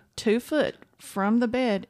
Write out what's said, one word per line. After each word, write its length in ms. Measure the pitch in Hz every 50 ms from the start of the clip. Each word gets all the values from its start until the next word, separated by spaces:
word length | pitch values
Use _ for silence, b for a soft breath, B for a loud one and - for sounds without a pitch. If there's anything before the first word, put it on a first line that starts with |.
| _ _ -
two 240 | - - 220 214 240
foot 360 | - - 311 294 214 - - - - _ _
from 420 | - - - - 196 196 208 226 240
the 80 | 247
bed 400 | 220 233 254 254 233 202 190 -